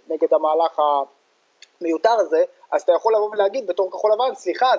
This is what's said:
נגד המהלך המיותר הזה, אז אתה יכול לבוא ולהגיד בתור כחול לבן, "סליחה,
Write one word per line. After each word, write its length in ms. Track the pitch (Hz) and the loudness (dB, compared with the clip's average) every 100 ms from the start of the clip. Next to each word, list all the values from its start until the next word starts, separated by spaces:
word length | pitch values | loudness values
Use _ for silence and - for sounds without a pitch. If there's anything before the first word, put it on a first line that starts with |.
| - | -10
נגד 260 | 160 160 | -2 0
המהלך 460 | 156 156 156 165 - 151 143 139 _ _ _ _ _ - - | 2 2 0 0 0 0 0 -2 _ _ _ _ _ -20 -10
המיותר 320 | 170 160 220 | -6 0 2
הזה, 320 | 226 170 156 180 _ - | 2 0 0 -2 _ -6
אז 100 | 156 | -4
אתה 100 | - | 2
יכול 220 | 170 226 | 2 2
לבוא 140 | 220 208 | 0 0
ולהגיד 340 | 214 202 214 202 | 0 -2 -2 -6
בתור 240 | 175 190 | -4 -4
כחול 220 | 185 214 | -2 0
לבן, 220 | 214 262 | 0 0
"סליחה, 380 | - 185 170 254 | -4 -6 -2 0